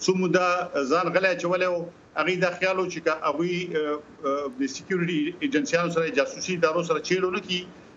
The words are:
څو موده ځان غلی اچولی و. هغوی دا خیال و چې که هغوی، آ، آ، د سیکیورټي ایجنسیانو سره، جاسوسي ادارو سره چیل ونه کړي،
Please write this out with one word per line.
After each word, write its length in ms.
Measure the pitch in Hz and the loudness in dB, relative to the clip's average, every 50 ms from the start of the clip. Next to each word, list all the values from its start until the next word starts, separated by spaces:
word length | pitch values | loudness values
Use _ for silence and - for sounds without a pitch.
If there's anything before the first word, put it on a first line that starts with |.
څو 140 | - 185 190 | 0 2 2
موده 520 | 185 185 170 165 185 180 180 180 180 175 - - 143 139 127 | 2 2 4 4 4 4 2 2 0 -2 -2 -2 -2 2 2
ځان 260 | 151 175 180 165 - | 2 2 2 2 2
غلی 120 | 185 190 190 | 2 2 2
اچولی 380 | 180 175 175 175 185 185 185 | 2 0 0 0 0 2 2
و. 140 | 185 175 170 170 170 - - - - - | 0 0 -2 -4 -8 -12 -18 -20 -8 -4
هغوی 200 | 151 156 175 185 | -2 0 0 0
دا 120 | 170 185 175 | 2 0 0
خیال 280 | 175 - 180 185 185 185 | 0 0 0 0 0 0
و 40 | 180 175 | -2 -2
چې 80 | 170 160 151 | -4 -2 0
که 80 | 160 156 156 | 0 0 2
هغوی، 340 | 160 156 143 151 170 180 180 | 0 -2 0 0 0 0 0
آ، 240 | 175 180 170 160 156 | -2 -4 -2 -2 -2
آ، 500 | 151 147 151 151 - - - - 151 135 139 143 143 135 123 127 | 0 0 -2 -4 -6 -14 -16 -6 -2 -2 -2 -2 -2 -6 -4 -2
د 20 | 139 | -4
سیکیورټي 640 | 131 - - - - 190 180 170 175 175 151 147 170 - - | -4 -4 -10 -6 -4 -2 0 0 0 0 0 0 -2 -2 -4
ایجنسیانو 500 | 151 139 131 151 139 - 170 170 175 165 | -2 0 0 0 2 2 2 0 0 0
سره، 180 | 170 165 165 156 | 0 0 -2 2
جاسوسي 460 | 131 139 135 - - - - 185 180 | 2 0 0 0 -2 -8 -6 -4 0
ادارو 260 | 165 170 156 160 175 | 2 2 2 2 0
سره 160 | 170 165 160 147 | 0 0 -2 -2
چیل 260 | - - 180 185 185 | 0 0 0 0 0
ونه 140 | 185 180 208 | 0 -2 -4
کړي، 220 | - - 180 180 180 - - - - - - | -4 -4 -6 -6 -6 -10 -16 -20 -20 -20 -18